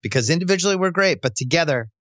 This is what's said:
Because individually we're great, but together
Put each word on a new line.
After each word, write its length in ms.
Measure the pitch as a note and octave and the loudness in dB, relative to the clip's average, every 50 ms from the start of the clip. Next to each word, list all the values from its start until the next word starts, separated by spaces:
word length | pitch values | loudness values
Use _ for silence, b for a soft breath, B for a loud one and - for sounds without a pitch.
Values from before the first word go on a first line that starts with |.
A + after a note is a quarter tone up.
| - | -6
Because 260 | G2 - C3 A#2 A2+ | 0 -2 0 2 2
individually 460 | D#3+ F3 F#3 F3+ G3 F#3 E3+ G3+ G3 | 0 0 2 0 0 0 2 0 0
we're 160 | F#3 F#3 F#3 | 0 0 0
great, 280 | E3+ F#3 G3 F#3+ D3+ F#2+ | 2 2 2 2 0 0
but 160 | - B2+ G#2 | -2 -4 -4
together 540 | - C3 B2+ D#3 E3 E3 D3+ C3+ B2 A2+ A2 _ _ _ | -4 -4 0 2 2 2 2 0 -2 -4 -8 _ _ _